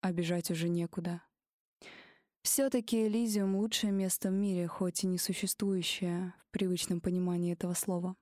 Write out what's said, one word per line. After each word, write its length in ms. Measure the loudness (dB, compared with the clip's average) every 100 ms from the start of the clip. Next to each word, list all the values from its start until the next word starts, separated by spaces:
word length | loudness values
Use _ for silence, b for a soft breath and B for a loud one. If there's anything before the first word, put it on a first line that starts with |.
а 100 | 0
бежать 400 | 0 2 0 0
уже 180 | 0 2
некуда. 540 | 0 0 -4 -4 -6 -10 _ _ _ _ _ B B B B B _
Всё-таки 640 | -2 2 2 2 2 2 4
Элизиум — 480 | 2 2 2 2 2
лучшее 360 | 0 0 0
место 380 | 2 0 0 0
в 20 |
мире, 340 | 2 2 0 -2
хоть 380 | -2 -2 0
и 20 | 0
несуществующее 1300 | 0 -2 -2 -2 -2 0 0 -2 -2 -2 -2 -4 -10
в 100 | _
привычном 500 | -2 0 0 0 -2
понимании 520 | 0 0 0 0 0
этого 220 | -2 -2
слова. 420 | -2 -2 -2 -4 -8